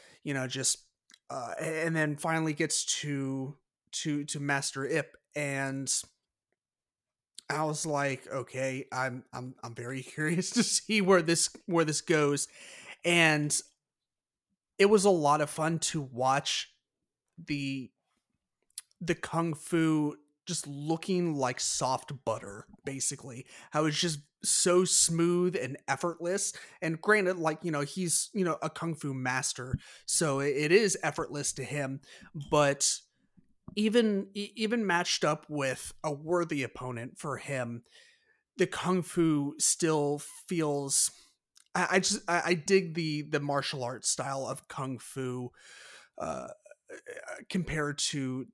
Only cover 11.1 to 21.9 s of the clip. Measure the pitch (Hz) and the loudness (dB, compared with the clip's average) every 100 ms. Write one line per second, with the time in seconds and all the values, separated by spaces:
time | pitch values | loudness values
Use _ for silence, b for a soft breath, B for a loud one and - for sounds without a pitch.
11.1 | 185 165 165 - - - 170 156 147 - | 6 6 2 0 -4 0 2 2 0 2
12.1 | 156 147 143 - B B B B B 170 | 4 4 2 -2 B B B B B 2
13.1 | 170 160 151 147 - - _ _ _ _ | 6 6 4 2 -2 -4 _ _ _ _
14.1 | _ _ _ _ _ _ - 202 214 202 | _ _ _ _ _ _ 4 8 8 8
15.1 | 175 143 151 147 - 160 165 - 160 131 | 6 6 4 2 0 0 0 0 -2 -4
16.1 | 117 131 139 - - - _ _ _ _ | 0 2 2 0 -4 -6 _ _ _ _
17.1 | _ _ - 165 147 139 135 123 _ _ | _ _ -14 -6 -2 -2 -4 -8 _ _
18.1 | _ _ _ _ _ _ - - - 170 | _ _ _ _ _ _ -16 -14 -6 -4
19.1 | 165 - 165 165 147 - 170 160 156 147 | -4 -2 -2 0 -2 -2 2 4 2 0
20.1 | 147 _ _ - 165 143 143 147 165 - | -4 _ _ -8 -6 -6 -6 -4 -2 0
21.1 | 180 175 147 127 127 - - 131 | 0 2 0 0 0 -2 0 0